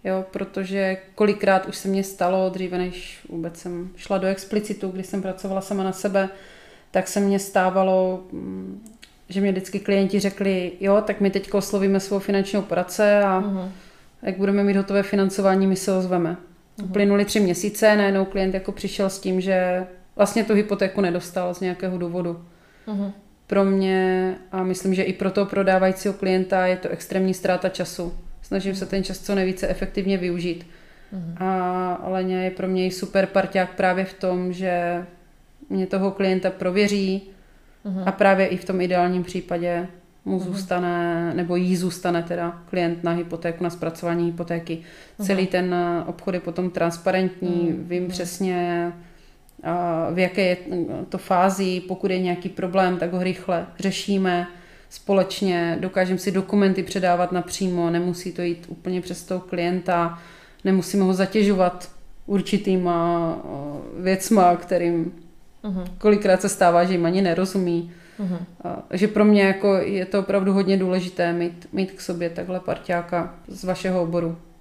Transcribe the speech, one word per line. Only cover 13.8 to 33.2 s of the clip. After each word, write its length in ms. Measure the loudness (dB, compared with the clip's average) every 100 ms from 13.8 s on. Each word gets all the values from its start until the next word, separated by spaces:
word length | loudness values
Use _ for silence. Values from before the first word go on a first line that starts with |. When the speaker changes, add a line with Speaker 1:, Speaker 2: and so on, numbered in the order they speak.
| -20 -20 -20 _
Speaker 1:
jak 160 | -6 0
budeme 260 | 2 4
mít 120 | 4 2
hotové 280 | 2 0
financování, 640 | 2 2 2 4 4 4 4
my 80 | 2
se 180 | 0 0
ozveme." 320 | 2 0 0 -4 -12 -20 _ -12
Speaker 2:
Mhm. 120 | -4
Speaker 1:
Uplynuly 360 | 2 4 4 4
tři 140 | 2
měsíce, 560 | 2 2 -2 4 6 6
najednou 300 | 4 2 0
klient, 280 | 0 -2
jako, 180 | -2 -6
přišel 380 | -6 -6 -2 -2
s 100 | -2
tím, 220 | -2 0
že 460 | 2 2 2 0 -4 -14 -14 2
vlastně 280 | 2 4
tu 100 | 4
hypotéku 480 | 4 4 0 0 0
nedostal 520 | 0 0 -4 -4 -4
z 60 | -2
nějakého 380 | -4 -4 -4 -4
důvodu. 480 | -4 -4 -4 -6 -12 -20 _ _ -8
Speaker 2:
Mhm. 240 | -4 -4 -8 -20 _ -2
Speaker 1:
Pro 160 | 2 4
mě 680 | 4 2 2 2 2 0 -4 -8
a 120 | -4
myslím, 300 | -2 -2 0
že 100 | 0
i 100 | 0
pro 180 | 0 0
toho 140 | 0 0
prodávajícího 680 | 2 4 4 4 2 -4
klienta 540 | -2 2 2 2 2 2
je 100 | 0
to 120 | -2
extrémní 440 | -8 -4 0 2
ztráta 360 | 2 0 0 0
času. 440 | -4 -6 -6 -6 -8 -12 -16
Snažím 340 | -4 -4 -2 -4
se 100 | -2
Speaker 2:
Mhm. 40 |
Speaker 1:
ten 140 | -2
čas 160 | -4 -6
co 160 | -2 0
nejvíce 320 | 0 -2 -2
efektivně 500 | -2 -2 -2 0 0
využít. 500 | 0 -2 -4 -6 -10 -20 -20 -20 -14
Speaker 2:
Mhm. 240 | -10 -10 -4
Speaker 1:
A 640 | -2 0 0 -2 -2 -4 -2
Leňa 340 | -2 0 0
je 100 | -2
pro 160 | -2 -2
mě 180 | 0 0
i 60 |
super 340 | -2 0 0